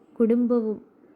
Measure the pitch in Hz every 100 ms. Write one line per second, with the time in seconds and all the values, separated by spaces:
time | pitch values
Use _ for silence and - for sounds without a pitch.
0 | _ - 226 240 240 240 220 202 - _
1 | _